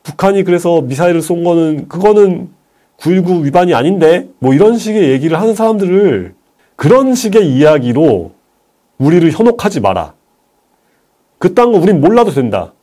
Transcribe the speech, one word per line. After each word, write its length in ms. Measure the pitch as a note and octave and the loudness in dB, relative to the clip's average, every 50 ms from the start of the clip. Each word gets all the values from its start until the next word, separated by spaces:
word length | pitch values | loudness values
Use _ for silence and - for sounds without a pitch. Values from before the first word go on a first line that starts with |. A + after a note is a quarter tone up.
북한이 420 | _ - - - F3+ G3 G3 G3 F#3 | _ -16 -8 -2 -2 0 0 0 0
그래서 380 | F3+ F3 F3 F3 F3 E3+ E3 | 0 -2 -2 0 0 0 0
미사일을 400 | C3+ B2 C3+ C3+ F3 F3 E3+ E3 | -2 -4 -4 -2 0 0 0 -2
쏜 220 | D#3 - F3 E3+ E3+ | -2 -4 -4 -4 -2
거는, 440 | F3 E3+ E3+ E3 D#3 D#3 C#3+ - | -2 0 0 0 -2 -4 -6 -8
그거는 640 | - - F3 F#3+ G#3+ G#3+ G#3 G3+ F#3+ F3+ - - - _ _ _ _ _ _ _ _ _ | -12 -8 -2 0 2 4 4 2 2 0 -6 -10 -14 _ _ _ _ _ _ _ _ _
구일구 500 | _ - D#3 F3+ F#3+ F3+ F3+ F#3 E3+ D3 | _ -4 -2 -2 0 0 -2 -2 -2 -2
위반이 300 | C#3 C3+ F3 F3+ F3+ D#3 | 0 0 2 2 2 0
아닌데, 520 | A2+ C3 E3+ G3 F#3 E3 D#3 E3+ F3+ C#4 - _ _ | 0 0 -2 0 2 2 2 2 0 -2 -12 _ _
뭐 160 | C3 C3 C3 | 0 0 2
이런 240 | D3 G3 A3 A#3 A3+ | 4 2 2 2 0
식의 320 | - G#3+ G#3+ A3 F3+ C3+ | -4 -4 -2 0 0 0
얘기를 280 | C3 C3 C#3+ E3 E3 D#3+ | 0 -2 -2 -2 -2 -2
하는 140 | G#3+ A3+ G#3+ | -2 -2 -2
사람들을 800 | G#3 A3+ A3+ A3+ G#3 G3 F3+ F#3 G3 G#3 F3+ A#2+ G2 F2+ F2+ - _ _ _ _ _ _ _ _ | 0 -2 -2 0 -2 -2 0 0 2 2 0 0 -2 -6 -10 -16 _ _ _ _ _ _ _ _
그런 380 | - - D3+ A#3+ C4 C4+ C4 B3+ | -4 0 2 2 4 2 0 -2
식의 340 | B3 - G#3+ F#3+ A3+ G3 | -2 -4 0 0 2 2
이야기로 840 | D3+ B2+ C3 D3+ D3+ D#3 D3 A#2+ B2 A#2 C3+ E3 D3+ A2 F2+ E2 F2+ _ _ _ _ _ _ _ _ _ _ _ _ _ | 2 2 2 4 4 2 2 0 -2 0 0 2 2 0 0 -4 -12 _ _ _ _ _ _ _ _ _ _ _ _ _
우리를 340 | - C3 D3 E3+ F3 E3+ D#3+ | -2 0 2 2 2 2 0
현혹하지 480 | D#3 - A3+ B3 A#3 A#3 - G#3 F#3+ C#3 | 0 2 0 0 0 0 -4 -4 -4 -2
마라. 360 | G#2 G2 F#2 F2+ D#2+ D2 _ _ _ _ _ _ _ _ _ _ _ _ _ _ _ _ _ _ _ _ _ _ _ _ _ | -2 -2 -2 -2 -6 -10 _ _ _ _ _ _ _ _ _ _ _ _ _ _ _ _ _ _ _ _ _ _ _ _ _
그딴 340 | _ - F3+ - - A#3+ A#3+ | _ -4 0 2 2 2 2
거 60 | A3+ | 2
우린 240 | F#3 D#3 G#3 G3+ D3+ | 2 2 2 2 2
몰라도 300 | C3+ F#3 A3+ A#3+ A#3 G3+ | 2 2 2 2 0 0
된다. 420 | C3+ C#3 B2+ A2+ G2+ F#2+ E2 - _ _ | 0 -2 -4 -2 -4 -6 -8 -10 _ _